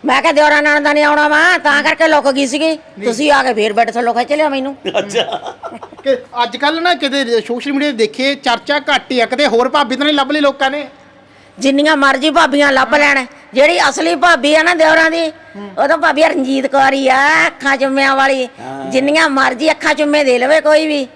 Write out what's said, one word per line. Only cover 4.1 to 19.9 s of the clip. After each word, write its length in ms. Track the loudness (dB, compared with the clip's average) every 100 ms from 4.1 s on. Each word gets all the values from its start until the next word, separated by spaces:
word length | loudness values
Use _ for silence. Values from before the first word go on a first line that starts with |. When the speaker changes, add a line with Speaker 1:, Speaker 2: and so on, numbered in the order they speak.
Speaker 1:
ਖਿੱਚ 200 | -2 -2
ਲਿਆ 160 | 0 0
ਮੈਨੂੰ। 280 | -2 -6 -8 -6 -6
Speaker 3:
ਅੱਛਾ। 560 | -4 -4 -4 -6 -12 -14 -16 -16 -20 -10
Speaker 2:
ਕਿ 120 | -4 -4 -4 -6
ਅੱਜ 140 | -4 -2
ਕੱਲ੍ਹ 240 | -4 -2
ਨਾ 120 | -2
ਕਿਤੇ 480 | -2 -4 -4 -2 -2
ਸੋਸ਼ਲ 320 | -2 -8 -4
ਮੀਡੀਆ 160 | -2 -2
'ਤੇ 80 | -2
ਦੇਖੀਏ, 380 | -4 -2 -4 -2
ਚਰਚਾ 440 | -2 -4 -2 -4
ਘੱਟ 320 | -2 -4 -2
ਹੀ 80 | -2
ਆ, 60 | -2
ਕਿਤੇ 220 | 0 0
ਹੋਰ 220 | 2 0
ਭਾਬੀ 260 | 0 -2 -2
ਤਾਂ 100 | -2
ਨਹੀਂ 100 | 0
ਲੱਭ 160 | -2
ਲਈ 80 | 0
ਲੋਕਾਂ 320 | 0 0 -4
ਨੇ? 160 | -4 -10 -18 -20 -20 _ -20 -20 -4
Speaker 1:
ਜਿੰਨੀਆਂ 380 | 0 2 2 2
ਮਰਜ਼ੀ 320 | 2 2 0
ਭਾਬੀਆਂ 420 | 2 0 2 2
ਲੱਭ 240 | 2 0 2
ਲੈਣ, 300 | 2 0 -4 -14 -6
ਜਿਹੜੀ 260 | 2 2 2
ਅਸਲੀ 360 | 0 0 -2 2
ਭਾਬੀ 400 | 2 2 2 2
ਆ 80 |
ਨਾ 100 | 2
ਦਿਓਰਾਂ 380 | 2 2 4 2
ਦੀ, 180 | 0 -4
Speaker 2:
ਹੂੰ। 420 | -6 -20 -18 -14 -4
Speaker 1:
ਉਹ 100 | 0
ਤਾਂ 100 | 0
ਭਾਬੀ 260 | 0 2
ਰਣਜੀਤ 440 | 0 0 -2 -2 0
ਕੌਰ 260 | 0 2
ਹੀ 140 | 2 0
ਆ, 400 | 2 2 2 0
ਅੱਖਾਂ 300 | -2 -4 -2
ਚੁੰਮਿਆਂ 380 | 0 0 0 2
ਵਾਲੀ। 300 | 2 0 -4
Speaker 3:
ਹਾਂ। 400 | -10 -14 -12 -4
Speaker 1:
ਜਿੰਨੀਆਂ 440 | -2 0 2 2
ਮਰਜ਼ੀ 420 | 0 0 0 -2
ਅੱਖਾਂ 220 | -2 -2